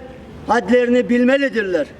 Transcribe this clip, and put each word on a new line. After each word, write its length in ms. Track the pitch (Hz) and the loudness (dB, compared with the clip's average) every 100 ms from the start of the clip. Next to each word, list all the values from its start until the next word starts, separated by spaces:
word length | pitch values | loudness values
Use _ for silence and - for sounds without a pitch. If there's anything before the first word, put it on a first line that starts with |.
| - - - - - | -8 -18 -20 -10 -2
hadlerini 640 | 233 180 247 240 247 226 | 0 2 2 4 2 2
bilmelidirler. 760 | 240 247 277 269 214 196 185 262 | 2 4 2 0 -2 -2 -2 -4